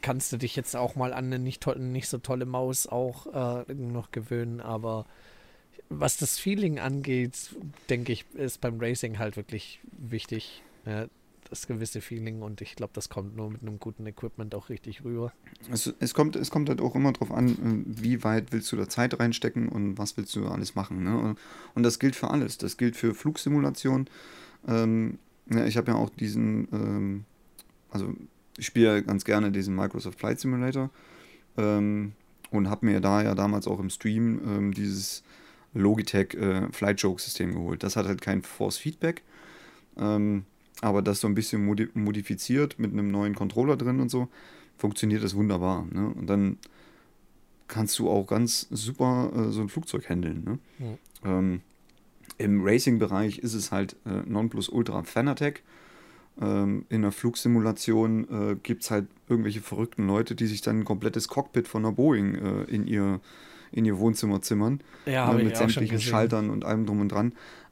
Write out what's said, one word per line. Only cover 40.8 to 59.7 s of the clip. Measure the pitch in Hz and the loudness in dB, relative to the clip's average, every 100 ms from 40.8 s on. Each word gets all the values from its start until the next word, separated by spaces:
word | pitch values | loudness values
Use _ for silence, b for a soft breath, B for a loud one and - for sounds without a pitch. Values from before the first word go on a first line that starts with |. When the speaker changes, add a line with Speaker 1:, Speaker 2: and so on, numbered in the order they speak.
Speaker 2:
aber | 110 101 | 0 2
das | 101 101 | 2 2
so | 107 | 2
ein | 104 | 0
bisschen | 110 107 101 | 0 0 0
modi-, | 104 113 | 0 0
modifiziert | 113 104 104 98 101 - 131 147 - | 0 -2 -2 -4 -4 0 2 2 0
mit | 110 | -2
einem | 104 101 | 0 0
neuen | 101 104 98 | 0 0 -2
Controller | 101 110 135 135 | -2 2 2 2
drin | 120 131 | 2 0
und | 123 | 2
so, | 127 127 B B B B B | 0 -2 B B B B B
funktioniert | 107 104 107 107 | -2 0 2 2
das | 104 98 | 0 2
wunderbar, | 104 92 92 90 85 | 2 2 2 0 -2
ne? | 90 107 | -2 -2
Und | - 92 | -2 2
dann | 101 98 - - B B B B B - _ - - - | 4 4 2 -8 B B B B B -20 _ -20 -20 -8
kannst | 110 107 - | -2 0 2
du | 113 | 2
auch | 104 98 | 2 2
ganz | 107 117 - - | 2 2 0 -4
super, | 107 110 139 127 123 123 120 | -6 -6 2 2 4 2 0
äh, | 110 | 0
so | 107 | 0
ein | 101 | -2
Flugzeug | 160 - - - | -4 -6 -6 -2
handeln, | 90 82 80 | -2 -2 -4
ne? | 82 131 - - | -4 -6 -8 -12
Speaker 1:
Mhm. | 120 107 - - | -10 -10 -14 -8
Speaker 2:
Ähm, | 98 95 95 90 - _ _ _ _ _ - - | -2 2 2 0 -6 _ _ _ _ _ -16 -4
im | 104 101 | 2 4
Racing-Bereich | 95 120 131 117 104 95 107 101 | 6 4 6 4 4 2 0 -2
ist | 120 | -4
es | 110 - | -4 -2
halt, | 95 98 - 113 | -2 -2 -4 -6
äh, | 95 - | -4 -2
Nonplusultra | 104 113 110 95 - 113 101 | 0 0 -2 -2 0 0 -2
Fanatec. | - 110 139 127 147 - - B B B B B B - | -2 0 2 2 -2 -4 -10 B B B B B B -6
Ähm, | 104 101 101 101 - | -2 0 0 0 -2
in | 113 | 0
der | 104 | 0
Flugsimulation, | - 123 117 123 117 110 107 - 110 110 110 113 110 104 | 0 -2 0 4 4 4 2 2 4 4 2 0 -2 -2
äh, | 101 | -2
gibt's | - 113 - | -2 -4 0
halt | 104 98 - - | 0 -2 -6 0
irgendwelche | 120 107 107 | 0 0 -4
verrückten | - | -6